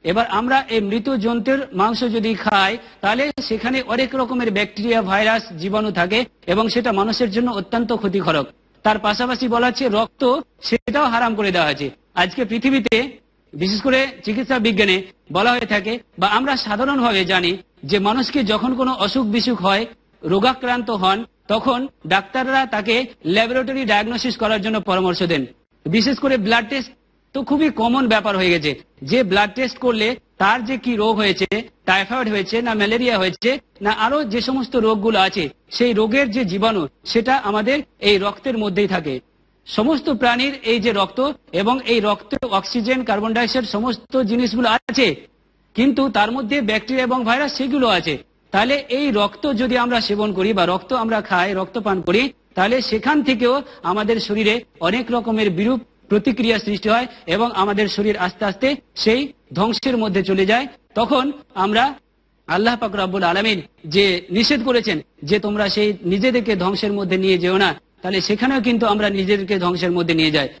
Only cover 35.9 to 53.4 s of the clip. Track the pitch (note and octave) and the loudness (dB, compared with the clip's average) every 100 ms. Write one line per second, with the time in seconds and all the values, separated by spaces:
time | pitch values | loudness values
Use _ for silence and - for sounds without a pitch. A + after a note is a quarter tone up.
35.9 | G#3+ A3 B3+ C#4 G#3 G#3+ F#3+ A3 G#3+ C#3+ | 2 2 2 0 0 -2 0 0 0 -4
36.9 | _ - A3+ G#3 C4+ G#3 G#3 G#3+ C#4+ - | _ -2 -2 2 0 0 -2 0 -2 -4
37.9 | _ G3+ G3+ G3+ G3+ C4+ A3+ G#3 F#3 G3+ | _ 2 2 2 -4 -4 -2 -2 0 0
38.9 | F#3+ D3+ C3 _ _ _ _ - - A3+ | 0 -4 -8 _ _ _ _ -8 -2 0
39.9 | D4+ - A#3+ B3 A#3+ C4+ C4+ A3+ A#3 G#3+ | 0 0 0 2 2 -2 -4 -2 0 2
40.9 | G3+ F#3+ - C4+ D4 _ E3 G3+ C4 A#3+ | 0 -2 0 -2 -4 _ -2 0 0 2
41.9 | A#3 G#3 G#3 - C#4 B3 G3 F#3+ B3 A3 | 0 2 -2 -4 -6 -2 -2 -2 -4 -2
42.9 | C4 A#3 G#3 A3 A3+ A#3+ C4 A3+ G#3 A#3+ | -2 0 -2 0 0 0 -2 -2 -2 -2
43.9 | A3 - C4 A3+ A#3 B3 G#3+ A#3+ A#3 - | -4 -2 -2 0 0 0 0 2 0 0
44.9 | B3 A3+ C#3+ - _ _ _ _ - C4 | 2 2 0 -10 _ _ _ _ 0 2
45.9 | C4 C4+ G#3 G#3 B3 A3+ C#4 G#3+ G#3+ G#3+ | 4 0 2 0 0 -2 -2 0 -2 -2
46.9 | C4 B3+ B3+ A3+ A#3+ D4 - C4 C#4 B3 | -2 0 0 0 0 0 -2 -2 0 2
47.9 | F#3 E3 C#3 - _ _ F#3+ A#3 C#4+ C#4 | 2 0 -6 -8 _ _ 0 2 0 -2
48.9 | B3+ C#4+ G#3 G3+ - D4+ A#3 B3+ B3 A#3+ | -2 0 2 0 -2 -4 0 0 0 2
49.9 | A#3+ A3 G#3 G#3+ F#3 F#3+ G#3 E3+ F3+ - | 0 0 -2 -2 0 0 2 2 0 -2
50.9 | B3+ A3+ A3 - F#3 F#3 F#3+ F#3 A#3+ G#3 | -2 0 -2 0 0 0 -2 -4 -4 -2
51.9 | F#3+ E3+ F#3+ C4+ - _ - G3 B3+ - | -2 0 0 0 -4 _ -2 0 2 0
52.9 | G#3+ A#3 D4+ - B3 | -2 0 0 2 2